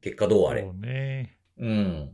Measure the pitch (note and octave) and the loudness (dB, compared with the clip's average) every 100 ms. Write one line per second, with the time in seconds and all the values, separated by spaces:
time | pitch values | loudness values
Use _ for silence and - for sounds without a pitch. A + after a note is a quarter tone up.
0 | G2 - G#2 G#2 D2 A2 F#2+ F#2 A2+ C3 | -10 0 4 6 4 2 -4 -8 -8 -6
1 | C3+ C3+ B2 _ _ - A#2 G#2+ G2 D#2 | -4 -6 -8 _ _ -8 -2 0 0 -2
2 | C#2 | -6